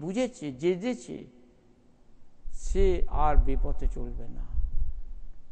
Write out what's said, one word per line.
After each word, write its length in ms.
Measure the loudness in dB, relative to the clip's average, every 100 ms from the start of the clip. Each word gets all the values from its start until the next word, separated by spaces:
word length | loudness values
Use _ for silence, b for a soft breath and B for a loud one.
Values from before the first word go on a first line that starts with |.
বুঝেছে, 500 | -8 -4 -4 -6 -12
জেনেছে, 760 | -4 -2 -2 -4 -8 -10 -16 -16 -20 -20 _ _ _ _ _ -20 -20 -20 -10 -6
সে 480 | -2 0 4 4 4 2
আর 280 | 4 4 6
বিপথে 520 | 6 4 2 2 0
চলবে 400 | -2 -6 -6 -8
না। 180 | -6 -4 0 2 4 2 0 -6 -8 -10 -10 -12